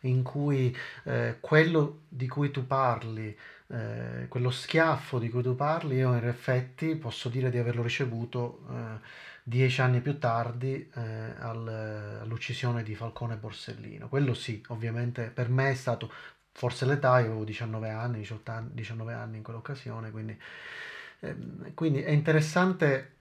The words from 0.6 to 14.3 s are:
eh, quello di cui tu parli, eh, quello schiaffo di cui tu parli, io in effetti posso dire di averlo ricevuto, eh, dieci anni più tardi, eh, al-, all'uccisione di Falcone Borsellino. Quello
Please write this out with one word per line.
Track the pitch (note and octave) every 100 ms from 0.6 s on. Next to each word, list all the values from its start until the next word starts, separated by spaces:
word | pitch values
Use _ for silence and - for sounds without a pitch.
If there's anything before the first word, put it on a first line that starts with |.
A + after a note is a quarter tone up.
| B2+ B2+ - -
eh, | - B2 A#2 A#2
quello | - D#3 D#3+ D#3+ D3 - -
di | B2+ B2+
cui | C#3+ C#3+
tu | C#3 B2+
parli, | C3+ C3+ A2+ A2 A2 G#2+ G#2 - - _
eh, | A#2+ A2 A2+ A#2 A#2+ B2
quello | B2 B2
schiaffo | B2 - D#3 E3 C#3+ - B2+
di | A#2
cui | B2
tu | B2+ B2+
parli, | C#3+ E3 D#3+ C3
io | C3 A#2+
in | A#2
effetti | B2 - B2+ B2+ - D#3+ D#3
posso | C3 - B2
dire | B2 B2+
di | B2
averlo | A#2+ A#2
ricevuto, | A#2+ - C3 A2+ A#2+ B2 A#2+ - -
eh, | B2 A2+ A2 - - - -
dieci | - A#2+ C3 B2+
anni | B2+ B2
più | C3+ C#3+
tardi, | A#2+ A#2 A#2 A#2+ C3 C3+ -
eh, | - A2+ A2 A2+ A2+
al-, | A#2 A2+ A2+ A2 A2 G#2+ G#2 G#2+
all'uccisione | A2 A#2 - B2 B2 A#2+
di | G#2+ G#2+
Falcone | A2+ - A#2 A2
Borsellino. | A2 G2+ - A2 G#2+ G#2 A2
Quello | C3+ C#3